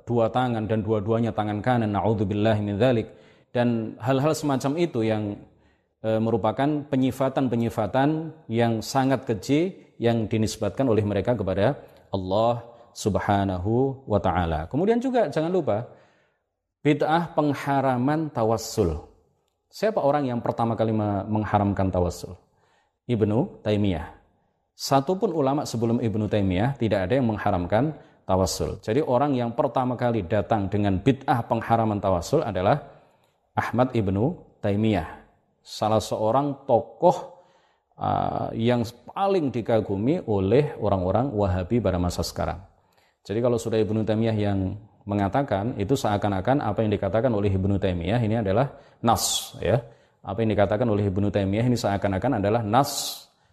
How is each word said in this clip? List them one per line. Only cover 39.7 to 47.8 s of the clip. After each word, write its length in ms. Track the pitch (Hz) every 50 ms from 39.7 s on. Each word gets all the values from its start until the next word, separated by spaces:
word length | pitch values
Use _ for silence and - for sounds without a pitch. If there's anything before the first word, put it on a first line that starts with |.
| 117 110 98 - 98 95 107 131 170 185 -
oleh 480 | 117 104 98 95 95 113 143 147 135 - -
orang-orang 520 | 110 101 98 95 90 92 95 110 131 143
Wahabi 480 | 113 104 101 92 90 92 90 - 117 123
pada 160 | 101 95 87
masa 280 | 90 90 87 - - 85
sekarang. 360 | - - 85 82 82 82 90 - - _ _ _ _ _ _ _ _ _ _
Jadi 160 | _ - 101 117 120
kalau 160 | 123 120 110
sudah 180 | - 117 113
Ibnu 300 | 110 107 98 107 110 107
Taimiyah 260 | 107 107 107 117 113 107
yang 460 | 104 104 101 101 98 95 95 104 - - - _ _ _
mengatakan, 720 | 98 101 101 98 95 - 135 - - 101 95 101 127 -
itu 160 | 98 98 107 139
seakan-akan 680 | - - 110 104 101 107 101 98 95 92 123 135 147 -
apa 180 | 107 101 -
yang 80 | 110 107
dikatakan 400 | 104 92 98 95 90 - 117 131 110
oleh 180 | 101 104 101 95
Ibnu 240 | 95 92 101 101
Taimiyah 400 | 92